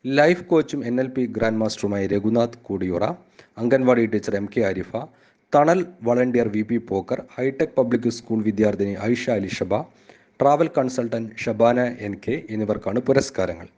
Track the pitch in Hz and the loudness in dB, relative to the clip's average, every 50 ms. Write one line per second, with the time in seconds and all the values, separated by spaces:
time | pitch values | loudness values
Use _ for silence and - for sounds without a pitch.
0 | - 127 135 143 147 165 175 175 - - 170 160 151 156 - 143 113 120 123 127 | -4 0 4 6 6 6 4 2 0 2 2 2 2 2 -4 -4 -4 -2 0 -2
1 | 131 127 127 131 127 113 107 110 113 110 110 110 110 107 - - - 101 101 101 | -2 -2 -2 -2 -4 -2 -2 0 0 0 0 0 -2 -2 -2 -4 -4 -2 -2 -2
2 | 98 92 101 101 98 110 113 117 120 117 - - - - 98 92 92 92 87 87 | -2 0 -2 0 0 2 2 2 0 0 -4 -14 -8 -6 -6 -4 -2 -2 -2 -2
3 | 101 131 180 - - _ _ - - _ _ - 117 120 135 131 131 127 123 120 | -2 -2 -4 -8 -14 _ _ -20 -20 _ _ -4 0 2 2 4 4 4 4 4
4 | 113 107 104 104 - - 101 98 101 98 - 127 110 98 92 92 87 - - 113 | 2 0 0 -2 -2 -2 -4 -4 -6 -4 -2 0 0 0 -2 -4 -6 -6 -8 -8
5 | 143 - _ _ _ _ _ _ _ _ - 143 147 160 175 190 175 - - _ | -8 -10 _ _ _ _ _ _ _ _ 4 4 4 6 4 2 0 -4 -10 _
6 | 110 113 120 123 127 127 120 120 117 107 101 107 107 110 117 117 113 - 95 98 | 0 0 2 2 2 2 2 2 0 2 0 -2 -2 0 -2 -4 -2 -2 -4 -4
7 | 90 - 123 - - - - - 127 135 135 - 160 - - 131 127 120 123 117 | -2 -4 -6 -6 -6 -14 -8 -4 -4 -4 0 -2 -4 0 2 0 2 2 0 0
8 | 117 120 113 - - - 113 110 104 107 101 101 107 104 98 98 101 101 98 - | 0 -2 -4 -4 -6 -4 -4 0 0 -2 0 2 2 2 2 0 -2 -4 -4 -4
9 | - 113 123 120 - - 117 104 98 92 - - 101 90 98 113 165 - _ _ | -2 -2 -2 -2 0 -2 -2 -2 -2 -4 -4 -6 -2 -2 -2 -4 -4 -8 _ _
10 | _ - - _ _ _ _ _ 131 139 147 147 165 156 - 147 131 127 - - | _ -20 -20 _ _ _ _ _ 4 4 4 4 2 0 0 0 -2 0 -2 -4
11 | 120 117 120 117 117 110 - - - 120 110 104 113 117 120 123 123 120 120 - | -4 -4 -4 -6 -6 -8 -10 -8 -6 -6 2 4 4 4 6 4 0 -2 -4 -6
12 | 104 104 98 95 - - 123 160 - - 107 107 107 104 104 104 - 95 98 123 | -8 -8 -8 -6 -4 -4 -4 -4 -6 -8 -6 -4 -2 -2 -2 -2 -2 -4 -4 -2
13 | 127 - 131 135 127 - - - 95 87 82 80 87 - _ | 0 2 2 2 2 0 -4 -4 -4 -4 -4 -10 -14 -20 _